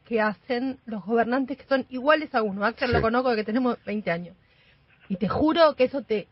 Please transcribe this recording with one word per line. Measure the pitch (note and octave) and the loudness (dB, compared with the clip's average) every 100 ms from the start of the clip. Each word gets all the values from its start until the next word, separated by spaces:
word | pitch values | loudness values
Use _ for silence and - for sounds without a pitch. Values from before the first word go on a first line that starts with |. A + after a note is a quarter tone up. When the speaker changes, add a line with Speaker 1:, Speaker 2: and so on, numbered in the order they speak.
| - | -4
Speaker 1:
que | A3+ | 0
hacen | G#3+ - - A#3+ C4 C4 - | 0 -2 -6 -4 -4 -6 -10
los | G#3+ | -10
gobernantes | F3 A#3 A3 B3+ B3+ B3 | -2 0 2 0 -2 -6
que | |
son | - C4+ B3+ | -2 -2 -2
iguales | B3+ C4+ D#4 D4+ A#3+ | -2 2 2 2 -2
a | |
uno. | A3 G3 | -2 -2
Axel | G#3 A3+ B3 | -4 -2 0
Speaker 2:
Sí. | |
Speaker 1:
lo | - | 2
conozco | A3+ A#3+ B3+ | 2 2 2
desde | G#3+ | 0
que | G#3+ | 0
tenemos | A#3 B3 - | 0 0 -2
veinte | - G#3 F#3 | -4 -6 -4
años. | E3+ F3 - _ _ _ _ _ _ - | -4 -6 -16 _ _ _ _ _ _ -8
Y | F#3+ | -4
te | F#3+ | -2
juro | - D4+ E4 D#4 | 2 2 6 4
que | C#4 | 4
eso | B3+ C#4 | 0 0
te, | - G#3 - | -4 -4 -6